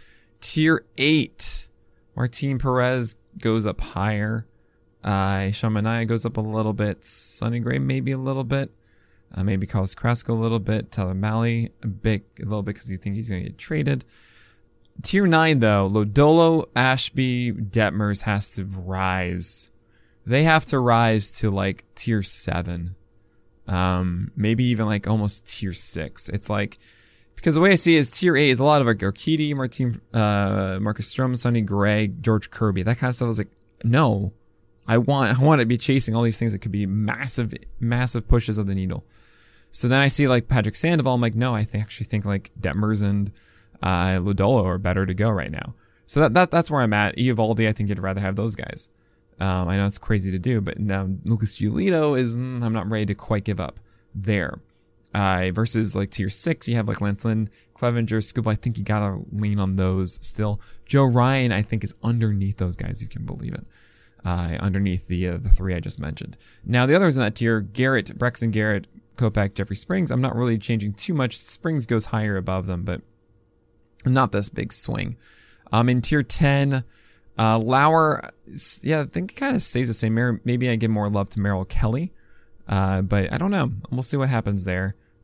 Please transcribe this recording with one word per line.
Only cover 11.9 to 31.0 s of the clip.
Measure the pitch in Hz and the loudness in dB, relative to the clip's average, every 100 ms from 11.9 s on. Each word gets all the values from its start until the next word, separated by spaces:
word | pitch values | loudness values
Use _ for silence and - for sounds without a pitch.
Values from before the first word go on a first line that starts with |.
| 98 113 104 - - | -4 -2 -2 -4 -10
a | |
little | 98 104 | -6 -4
bit | 98 | -4
'cause | 101 - | -8 -10
you | 92 | -10
think | 101 | -6
he's | 98 113 | -6 -6
gonna | 92 | -6
get | - - | -6 -10
traded. | - 156 139 135 - _ _ _ - _ _ _ _ - | -6 -2 0 -2 -6 _ _ _ -20 _ _ _ _ -8
Tier | - 190 190 | -2 2 4
nine, | 160 160 143 | 6 6 4
though, | 110 104 95 | 4 4 2
Lodolo, | 107 104 104 147 165 165 165 - | 2 2 4 6 6 6 4 0
Ashby, | 123 131 131 - 135 127 123 120 | 0 2 2 0 -2 -2 0 -2
Detmers | - 107 113 104 92 104 101 | -4 -2 0 2 2 -2 -2
has | - 101 - | -2 -2 -2
to | - | -4
rise. | 95 95 90 92 95 92 90 90 87 - - _ _ _ _ _ | -6 -8 -6 -2 0 0 -2 -4 -2 -4 -6 _ _ _ _ _
They | - 127 | -2 2
have | 160 160 - | 4 4 2
to | 139 | 2
rise | 120 117 117 110 - | 4 4 4 2 0
to, | - 110 | 0 -2
like, | 98 98 95 - | 0 -2 -4 -10
tier | - - 110 | -8 -2 -2
seven. | 92 - - 87 85 87 87 90 _ _ _ _ _ _ - | 0 -2 -2 -4 -4 -6 -8 -12 _ _ _ _ _ _ -4
Um, | 92 92 90 90 87 - | 0 0 0 0 -2 -4
maybe | - 104 113 | -2 0 2
even, | 123 113 107 | 2 2 0
like, | 101 104 | 0 0
almost | 110 104 - - | 0 0 -2 -4
tier | - 98 | -6 -4
six. | 85 - - 78 - - | -2 -2 -2 -6 -6 -6
It's | 101 - | -6 -4
like, | 104 101 - - _ _ _ _ - | -4 -4 -8 -20 _ _ _ _ -4
because | - | 0
the | 151 | 4
way | 190 | 6
I | |
see | 185 170 160 | 6 8 6
it | |
is | 135 | 4
tier | - 180 139 | 2 4 4
eight | 147 | 4
is | 127 | 6
a | |
lot | 139 147 | 6 4
of, | 120 | 4
like, | 104 | 2
Urquidy, | 98 98 - 160 151 | -2 -4 -2 0 0
Martin, | 139 127 - 127 110 - | -2 -4 -2 -2 -4 -4
uh, | 113 104 101 98 101 95 95 | 0 2 2 2 0 -2 -2
Marcus | 104 107 | -2 -2